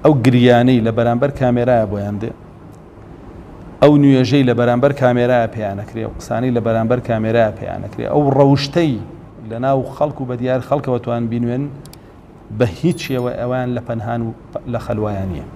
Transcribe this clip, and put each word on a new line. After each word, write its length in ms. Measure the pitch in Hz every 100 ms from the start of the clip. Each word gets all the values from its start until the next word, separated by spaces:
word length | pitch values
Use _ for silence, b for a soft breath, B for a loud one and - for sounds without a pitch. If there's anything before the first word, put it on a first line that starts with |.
ئەو 80 | 156
گریانەی 640 | 143 120 123 123 120 123 123 113
لە 60 | 110
بەرامبەر 340 | 117 120 143
کامێرایە 560 | 139 127 120 120 120 107
بۆیان 300 | 101 101 104
دێ، 120 | 110 - - - - - - - - - - - - - - -
ئەو 120 | 143 147
نوێژەی 460 | 143 131 123 143
لە 100 | 123
بەرامبەر 380 | 120 120 120 135
کامێرایە 560 | 127 127 120 120 123 113
پێیانەکرێ، 540 | 110 104 98 104 117
ئەو 80 | 110 -
قسانەی 340 | - 117 127 120
لە 40 |
بەرامبەر 400 | 110 113 113 123
کامێرایە 520 | - 110 110 117 110
پێیانەکرێ، 520 | 101 - 95 101 - 117
ئەو 100 | 147 143
ڕەوشتەی 640 | 139 139 139 - 175 160 110 98 - - - 110
لە 80 | 113
ناو 140 | 131 135
خەڵک 340 | - - 147 -
و 60 | 127
بە 100 | 123
دیار 240 | 127 127
خەڵکەوە 380 | - 143 135 123
توان 240 | 120 117 117
بینوێن، 340 | 117 117 123 143 143 B B B B B - - 107
بە 80 | 117 85
هیچ 200 | 165 175
شێوە 280 | - 131 123 -
ئەوان 300 | 123 127 123 120
لە 40 | 123
پەنهان 320 | 117 110 117
و 80 | 113 113 - - -
لە 60 | 117
خەلوایان 500 | - 110 107 101 95
نییە. 140 | 78 -